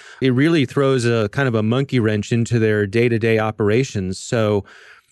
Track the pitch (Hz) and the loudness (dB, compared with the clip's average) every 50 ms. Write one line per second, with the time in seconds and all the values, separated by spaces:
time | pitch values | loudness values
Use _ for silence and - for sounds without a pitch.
0 | - - - - 131 131 123 127 143 165 170 160 127 - - 143 139 135 135 127 | -20 -20 -8 -2 0 0 2 2 2 2 2 2 0 0 0 0 2 2 2 2
1 | 117 120 117 113 104 101 - 139 139 123 113 110 107 110 120 135 139 - 131 123 | 0 0 0 0 -2 -2 -2 -2 -2 0 0 0 0 0 0 0 -2 0 0 0
2 | 107 110 107 104 104 - 120 117 113 - 123 113 110 107 107 104 104 98 101 117 | 0 0 0 -2 -2 -2 -2 -2 0 0 0 2 2 2 2 0 0 0 0 0
3 | 120 123 117 107 113 113 113 107 110 110 104 - 107 101 107 127 135 - - 101 | 2 2 0 0 0 0 0 0 0 -2 -2 -2 0 2 2 0 0 -2 -4 -6
4 | 92 92 95 - - - 131 113 110 104 104 98 - - - - - - - - | -6 -6 -8 -8 -8 -4 -2 0 0 0 0 -2 -4 -8 -16 -20 -20 -20 -20 -20
5 | _ _ | _ _